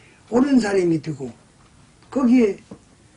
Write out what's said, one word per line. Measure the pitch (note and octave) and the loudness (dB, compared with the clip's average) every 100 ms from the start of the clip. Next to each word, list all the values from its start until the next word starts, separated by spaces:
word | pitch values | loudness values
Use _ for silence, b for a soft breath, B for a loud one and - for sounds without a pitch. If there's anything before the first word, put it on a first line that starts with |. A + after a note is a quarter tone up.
| b b b | b b b
옳은 | A#3 C#4+ C4 | -2 2 2
사람이 | G#3 G3 F3 D#3+ | 2 0 0 -2
되고, | D#3+ C3 B2+ - _ _ _ _ _ _ _ | -4 -10 -12 -16 _ _ _ _ _ _ _
거기에 | - A#3+ B3+ G#3+ F3+ - - _ _ _ | -2 2 2 2 -2 -14 -20 _ _ _